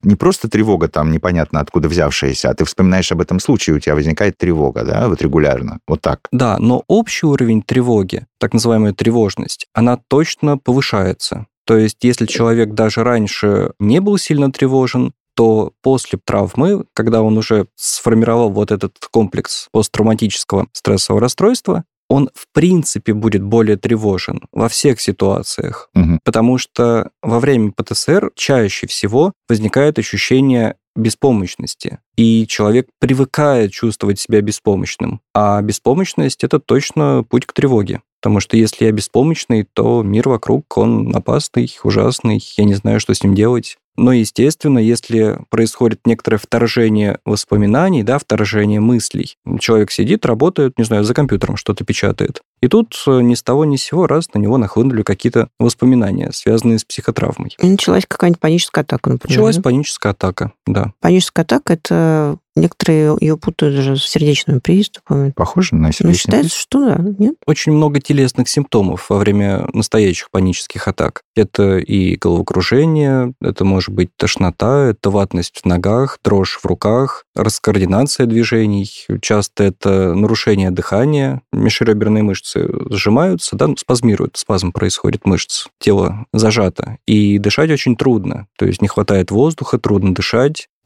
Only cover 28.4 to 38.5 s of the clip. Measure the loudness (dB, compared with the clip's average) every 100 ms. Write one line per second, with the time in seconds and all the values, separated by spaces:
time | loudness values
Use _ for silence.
28.4 | 0 2 0 -4 -8 -6 -2 2 0 -2
29.4 | -4 -2 0 2 0 0 -4 -4 0 2
30.4 | 2 2 0 -4 _ -4 -4 0 0 0
31.4 | -2 -8 -12 -10 -12 -12 _ 0 2 2
32.4 | 0 0 2 2 0 -4 -2 0 0 2
33.4 | 2 2 0 -2 -4 -2 -4 -4 0 0
34.4 | 0 -4 -2 -2 -2 -6 -8 -8 _ 0
35.4 | 0 0 -2 -2 0 0 0 -2 -4 -2
36.4 | -2 -2 0 -2 0 -2 0 0 0 -2
37.4 | -2 -2 0 0 0 -6 _ _ -2 0
38.4 | 2